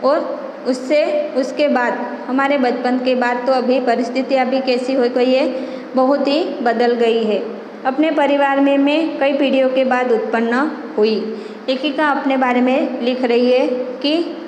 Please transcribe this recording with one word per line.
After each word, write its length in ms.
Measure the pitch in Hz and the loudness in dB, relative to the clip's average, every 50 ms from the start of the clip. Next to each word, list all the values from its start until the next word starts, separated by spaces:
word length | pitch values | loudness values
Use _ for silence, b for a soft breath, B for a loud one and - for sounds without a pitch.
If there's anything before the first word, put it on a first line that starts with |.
| - | 2
और 360 | 254 294 339 - - - - - - - - - | 2 2 2 0 -4 -8 -8 -10 -12 -12 -6 -4
उससे, 600 | - 262 - - 262 294 294 311 - 587 - - - - | -4 -4 -4 -2 0 2 2 2 2 0 -2 -2 -2 -2
उसके 320 | 247 - - - - 294 285 | -2 -2 -2 0 0 2 2
बाद 500 | 247 247 247 233 - - 247 - - - - - | 2 2 2 0 -2 -4 -6 -8 -8 -10 -8 -2
हमारे 300 | 254 262 277 277 285 285 | 0 0 2 2 2 2
बचपन 380 | 254 247 240 247 247 247 254 | 2 0 0 0 -2 0 0
के 180 | 254 247 254 254 | 0 0 0 0
बाद 280 | 240 240 240 254 254 - | 2 2 0 0 -2 0
तो 60 | 262 | 0
अभी 280 | 262 254 233 233 254 269 | 0 2 2 2 0 2
परिस्थितियाँ 680 | 254 247 233 - 247 - - 262 262 - 269 262 254 | 2 0 0 0 0 -2 -2 -4 -2 0 0 0 2
भी 140 | 240 269 262 | 0 0 -2
कैसी 340 | 262 269 247 240 247 - 269 | 0 0 0 0 0 -2 0
हो 140 | 269 240 247 | 0 0 0
गई 240 | 254 262 247 262 | 2 2 2 4
है, 340 | 254 262 277 262 B B B B B B B B - | 4 2 2 0 B B B B B B B B 0
बहुत 320 | 254 262 254 285 254 254 277 | 2 2 4 2 2 2 0
ही 160 | 277 311 370 - - - | 0 0 0 -2 -4 -2
बदल 320 | 233 240 226 220 240 240 240 | -2 -2 0 2 2 0 2
गई 300 | 226 226 226 233 226 220 | 2 2 2 2 2 0
है। 180 | 214 208 190 - - - - - - - - - | 0 -2 -2 -2 -6 -10 -12 -14 -16 -16 -4 -4
अपने 260 | 262 262 277 302 320 | -4 0 2 0 2
परिवार 500 | 302 302 285 285 285 285 285 277 277 277 | 2 2 2 2 4 2 2 2 2 2
में 180 | 277 277 277 277 | 4 4 4 4
मैं 400 | 277 285 294 320 330 320 - - | 2 2 2 2 0 -2 -2 0
कई 140 | 269 277 | 0 0
पीढ़ियों 380 | 285 269 285 262 233 262 262 254 | 2 2 2 2 2 2 2 2
के 140 | 254 262 262 | 2 2 2
बाद 280 | 247 247 247 254 247 | 2 2 0 2 2
उत्पन्न 580 | 233 220 220 220 233 226 233 226 240 254 294 311 - - - - - - | 0 0 0 -2 -2 0 0 0 0 0 0 -2 -4 -8 -12 -6 0 0
हुई। 440 | 214 220 220 196 - - B B B B B B B - | 2 2 2 -2 -4 -6 B B B B B B B -4
लेखिका 400 | 262 254 - 302 269 302 311 294 | -4 -2 -2 -4 -2 0 0 0
अपने 280 | 269 285 277 277 269 | 0 0 0 -2 0
बारे 240 | 262 262 247 247 247 | 0 0 2 2 2
में 400 | 247 254 254 285 - - - - | 2 2 2 0 0 -2 -4 -2
लिख 240 | 240 247 254 247 254 | -2 -2 -2 0 0
रही 280 | 233 240 240 247 247 | 0 2 2 4 4
है 140 | 247 254 285 302 254 247 - - - - | 4 2 2 0 -2 -4 -4 -6 -8 -4
कि 340 | - 285 311 339 330 - - - - | -2 0 0 0 -2 -4 -8 -12 -12